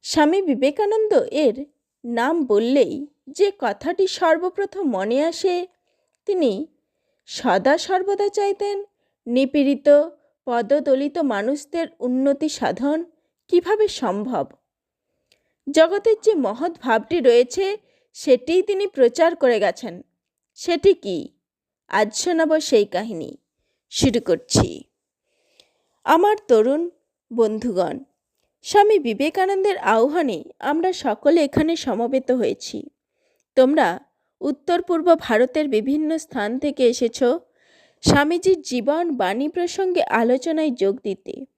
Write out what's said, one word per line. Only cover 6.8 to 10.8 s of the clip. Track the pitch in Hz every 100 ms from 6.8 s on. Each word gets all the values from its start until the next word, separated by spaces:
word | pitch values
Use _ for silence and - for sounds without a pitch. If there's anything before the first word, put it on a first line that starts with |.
| _ _ _ _ _
সদা | - 247 190 247 320
সর্বদা | - 370 381 403 403
চাইতেন | 415 403 403 403 403 403 _ _ _ -
নিপীড়িত, | 240 269 302 277 285 294 294 320 - _ _ -
পদদলিত | 240 233 294